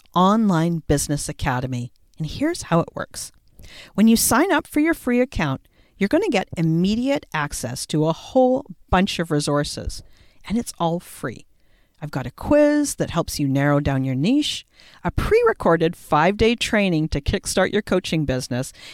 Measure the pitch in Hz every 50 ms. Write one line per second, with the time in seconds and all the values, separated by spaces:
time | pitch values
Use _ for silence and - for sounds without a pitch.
0 | - _ - 175 185 190 208 233 220 202 180 160 165 175 170 160 - - 151 143
1 | - - 147 143 - - - - - 147 127 127 131 131 127 120 123 - - _
2 | _ _ _ - 160 147 - - 277 320 349 - - - 170 170 - - - -
3 | - - - - - - - _ _ _ _ - - - - - - - - 196
4 | 208 226 226 220 - - 240 240 339 403 320 302 - - - 302 302 330 311 -
5 | - 254 240 247 254 262 - - 170 139 131 - - _ _ _ _ _ _ -
6 | 190 202 - 330 427 392 247 190 - - - - 165 160 160 170 180 196 214 233
7 | 247 277 277 294 - - - 156 147 147 - - - 123 120 - - - - 151
8 | 151 160 160 - - - - 262 254 254 254 - - - 180 - - _ 196 180
9 | 190 - - - 165 - 160 147 151 165 143 147 147 - - 117 - - - -
10 | - - - - _ - _ - - - 190 240 233 - - - 170 165 170 175
11 | - - - - - 131 - - - _ _ _ _ _ _ _ _ _ _ _
12 | 156 151 - 143 123 147 - - - - 294 294 302 294 294 294 294 - - -
13 | 147 - - 170 - - - - 147 135 131 139 139 147 147 143 147 143 139 135
14 | 131 135 131 127 147 208 269 294 294 - - - - _ _ _ - - - -
15 | - 170 - - - - 415 466 480 440 - - - 196 165 165 160 170 175 -
16 | - - 160 147 160 185 202 208 220 226 240 - - - - 214 202 185 170 156
17 | 156 160 - - - - - 196 - - - 196 185 - - 208 - - 190 185
18 | - - 180 160 151 135 131 127 - - 123 120 135 - - - - -